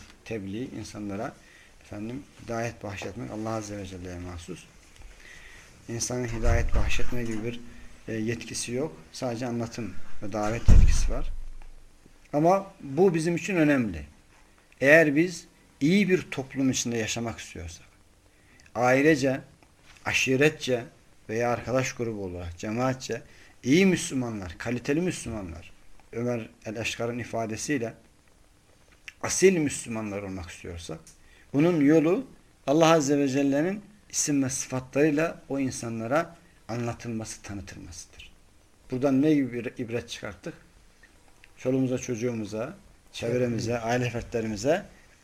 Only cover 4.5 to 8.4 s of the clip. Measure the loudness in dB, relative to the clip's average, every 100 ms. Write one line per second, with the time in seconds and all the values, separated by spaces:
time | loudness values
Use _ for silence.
4.5 | -16 -16 -20 -20 -20 -20 -20 -20 -20 -20
5.5 | -20 -20 -20 -12 -8 -6 -4 -4 0 4
6.5 | 4 4 4 6 8 8 6 0 -4 -4
7.5 | -8 -14 -16 -18 -16 -8 -4 -2 -4